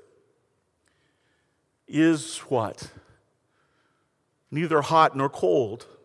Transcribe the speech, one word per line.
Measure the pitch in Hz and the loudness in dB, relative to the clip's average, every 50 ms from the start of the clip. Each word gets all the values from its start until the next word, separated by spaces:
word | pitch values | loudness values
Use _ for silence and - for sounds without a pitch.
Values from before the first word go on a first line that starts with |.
| - _ _ _ _ _ _ _ _ _ _ _ _ _ _ _ _ _ _ _ _ _ _ _ _ _ _ _ _ _ _ _ _ _ _ _ _ | -20 _ _ _ _ _ _ _ _ _ _ _ _ _ _ _ _ _ _ _ _ _ _ _ _ _ _ _ _ _ _ _ _ _ _ _ _
is | - - 143 160 165 165 151 135 - - - - - | -6 0 2 2 4 2 0 -4 -10 -12 -12 -6 -4
what? | 139 120 110 98 - - - - - - _ _ _ _ _ _ _ _ _ _ _ _ _ _ _ _ _ _ _ _ _ _ _ _ _ _ _ _ _ - | -2 -2 -2 -2 -6 -10 -16 -20 -20 -20 _ _ _ _ _ _ _ _ _ _ _ _ _ _ _ _ _ _ _ _ _ _ _ _ _ _ _ _ _ -10
Neither | 135 147 170 156 160 151 | -6 -6 -2 0 0 0
hot | 139 - 165 160 160 143 135 | 0 2 4 4 4 4 2
nor | 135 139 139 | 0 -4 -4
cold | - - - 180 175 151 123 101 107 117 - - - - _ | -4 -2 -2 0 0 0 0 -2 -6 -14 -18 -20 -20 -20 _